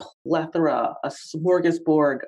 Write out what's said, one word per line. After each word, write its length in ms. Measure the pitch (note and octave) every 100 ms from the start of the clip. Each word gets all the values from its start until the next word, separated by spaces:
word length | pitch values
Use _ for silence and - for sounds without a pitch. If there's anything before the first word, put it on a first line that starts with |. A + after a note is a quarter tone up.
| - _ C#3
plethora, 680 | D#3+ E3 E3+ D#3+ B2 A2+ - -
a 40 |
smorgasbord 1120 | - - D#3 F3 F3+ E3 E3 E3 D#3 C#3+ C3